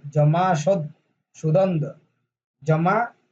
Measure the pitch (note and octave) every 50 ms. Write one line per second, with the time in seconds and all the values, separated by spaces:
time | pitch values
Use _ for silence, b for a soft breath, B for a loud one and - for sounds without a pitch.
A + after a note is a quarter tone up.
0 | D3 C#3+ - D3+ D3 D3+ D#3+ F3 F#3 F#3 F3 D3 D3+ F#3 G3 E3+ D3 D3 - _
1 | _ _ _ _ _ _ _ - - D#3 D#3 F#3+ G3 F#3+ E3+ D#3 D#3 - - _
2 | _ _ _ _ _ _ _ _ _ _ _ _ C3+ D#3 D#3+ D#3+ E3 F3+ G#3 A3+
3 | A#3+ - _ _ _ _